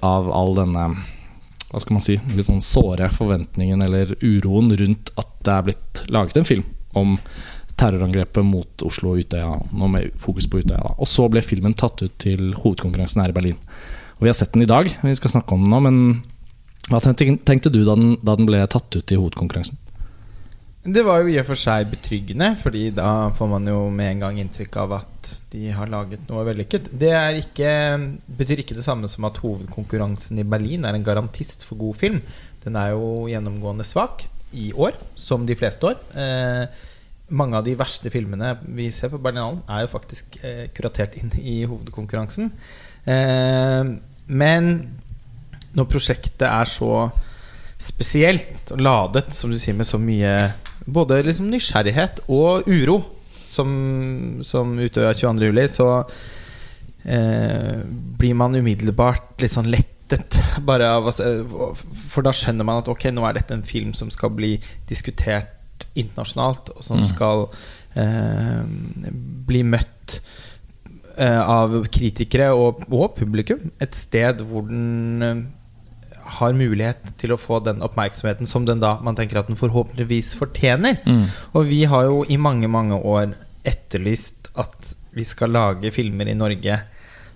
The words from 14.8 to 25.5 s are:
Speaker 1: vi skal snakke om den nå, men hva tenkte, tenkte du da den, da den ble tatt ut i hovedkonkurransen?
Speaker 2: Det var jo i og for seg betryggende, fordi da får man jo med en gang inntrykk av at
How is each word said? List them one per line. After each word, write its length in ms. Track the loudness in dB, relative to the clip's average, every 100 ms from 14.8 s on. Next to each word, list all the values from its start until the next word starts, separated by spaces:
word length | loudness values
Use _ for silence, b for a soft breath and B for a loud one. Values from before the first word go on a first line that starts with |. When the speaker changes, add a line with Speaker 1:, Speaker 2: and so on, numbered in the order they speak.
| 4 2
Speaker 1:
vi 100 | 0 2
skal 160 | 2
snakke 180 | 2 2
om 140 | 4 6
den 80 |
nå, 60 | 6
men 140 | 6 6 6 4 -2 -16 -18 -20 -20 -10 0
hva 140 | 4
tenkte, 300 | 4 4 4 4
tenkte 240 | 4 4 6
du 80 | 6
da 80 | 6 6
den, 160 | 6 4
da 120 | 2 4
den 80 | 6
ble 140 | 4
tatt 320 | 4 0 -2 -4
ut 160 | 0
i 60 | 2
hovedkonkurransen? 580 | 2 0 -4 -2 -6 -10 -14 b b b b b b b b -10 0
Speaker 2:
Det 160 | 4
var 140 | 6 6
jo 80 | 4
i 80 | 2
og 60 | 0
for 80 | -2
seg 320 | 0 2 0
betryggende, 600 | -4 -4 -6 -4 0 0 0
fordi 220 | -2 -2 -2 0
da 320 | 2 2 2 0
får 120 | 0
man 160 | 0 0
jo 120 | 0 0
med 220 | -2 -2
en 60 | -2
gang 120 | -4 -6
inntrykk 360 | -8 -8 -8 -6
av 120 | -4 -6
at 300 | -8 -12 -12 -12 -12